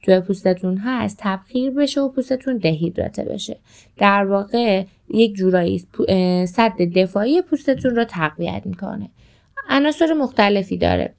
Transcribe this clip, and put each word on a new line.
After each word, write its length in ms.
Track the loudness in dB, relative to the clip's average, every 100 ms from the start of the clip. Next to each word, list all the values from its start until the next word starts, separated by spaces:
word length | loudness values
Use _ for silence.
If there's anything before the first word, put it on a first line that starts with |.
توی 160 | 4 2
پوستتون 580 | 2 -2 0 0 -2 -4
هست 400 | -4 -4 -4 -4
تبخیر 520 | -4 -4 -6 -4 -2
بشه 300 | 0 0 0
و 80 | -2
پوستتون 480 | -2 -4 -4 -2 -2
دهیدراته 640 | 0 0 -2 -2 -6 -6
بشه. 340 | -8 -8 -10 -14 _ -20 -20 _
در 280 | 2 2 2
واقع 580 | 0 -2 -2 0 0 -2 _ _
یک 240 | 2 2
جورایی 500 | 2 2 2 2 -2 -6
پو-، 120 | -4 0
اه، 380 | 2 2 2 0
سد 360 | 2 0 2
دفاعی 600 | 0 2 0 0 0 0
پوستتون 540 | 0 -2 0 0 0 0
رو 80 |
تقویت 580 | -2 -2 -4 -4 -6 -6 -8
می‌کنه. 440 | -10 -10 -10 -12 _ -20 _ _ -18 -2
عناصر 420 | 2 2 2 2
مختلفی 640 | 2 -2 2 2 2 -2 -2
داره 360 | 0 0 -2